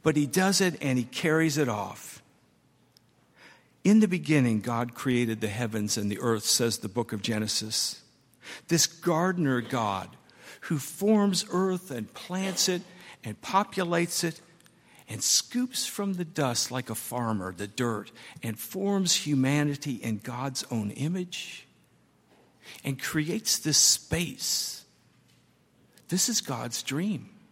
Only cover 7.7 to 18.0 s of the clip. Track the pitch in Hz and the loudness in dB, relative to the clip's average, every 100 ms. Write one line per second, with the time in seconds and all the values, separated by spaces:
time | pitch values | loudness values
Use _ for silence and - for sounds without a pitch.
7.7 | - - - - _ _ _ - - - | -4 -4 -6 -18 _ _ _ -18 -18 0
8.7 | 165 - - - 160 185 180 147 123 113 | 2 2 0 0 4 4 4 2 2 0
9.7 | 131 107 98 92 - _ - - - - | 0 0 0 -6 -16 _ -20 -20 -16 -4
10.7 | 151 - - 202 214 202 180 - 175 190 | -4 -4 -2 4 4 4 0 0 0 0
11.7 | 185 - 123 110 - - 185 190 180 - | -2 -6 -8 -8 -12 -8 -4 -4 0 0
12.7 | 180 - - - - 113 107 - 190 208 | 0 -4 -20 -20 -14 -12 -10 0 0 2
13.7 | 185 175 170 175 - 170 156 - - - | -2 0 2 0 0 -2 -6 -20 -20 -20
14.7 | _ _ - - 107 - - - 240 254 | _ _ -20 -14 -4 2 2 2 -2 -2
15.7 | - - - 202 180 165 160 135 117 - | -4 -6 -4 -4 -2 -4 0 0 0 -2
16.7 | 127 123 113 - 123 117 107 92 90 101 | -4 -4 -8 -4 -2 0 0 -2 -6 -8
17.7 | - 120 107 | -2 0 -2